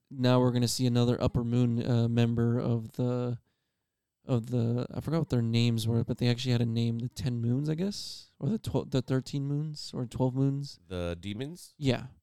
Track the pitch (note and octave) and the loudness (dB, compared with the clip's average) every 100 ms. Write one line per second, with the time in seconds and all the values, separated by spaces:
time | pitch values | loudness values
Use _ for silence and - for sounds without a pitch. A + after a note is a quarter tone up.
0 | _ C#3 B2 B2+ B2 A#2+ A#2 - B2+ A#2+ | _ 0 4 6 4 4 0 2 2 4
1 | A#2+ A#2+ B2+ B2 A#2 A#2+ A#2+ A#2 - A#2+ | 2 2 0 0 0 2 2 2 2 2
2 | A#2 A#2 A#2 A#2 A#2 A#2+ B2 A#2 A2 - | 2 4 2 2 2 2 0 -2 -2 -4
3 | B2 B2 B2 A#2+ _ _ _ _ _ _ | -2 0 -2 -6 _ _ _ _ _ _
4 | _ _ - A#2+ B2 B2 A#2 A#2+ - - | _ _ -2 -2 0 0 2 0 -2 -6
5 | - E3 D#3+ B2 A#2 A#2 A#2+ A2+ A2 A2+ | -2 -2 0 0 2 2 4 2 0 0
6 | A2+ B2 B2 A#2+ B2+ A#2+ A#2+ A2+ A#2 A#2 | 0 0 0 0 0 2 2 0 0 -2
7 | B2 - C3 A#2+ A#2 B2+ D3+ D#3 G3+ G#3 | -6 -4 -4 -2 0 0 0 -2 -2 -4
8 | - - - - - A3 - B2+ - C3 | -10 -14 -18 -6 -4 -2 -2 -4 0 -2
9 | - C3 - C#3+ C#3 C#3+ D#3 D3 - C#3 | 0 -2 -2 -6 -4 -4 -4 -8 -10 -8
10 | A#2+ A#2+ B2+ B2+ C#3 C#3 C#3 - - F2+ | -8 0 0 2 0 0 -6 -12 -10 -6
11 | F2 F2 G2 G#2 C#3+ F3 - - C3+ A#2+ | -4 -4 -6 -6 -8 -10 -20 -4 0 0
12 | B2+ - | -4 -18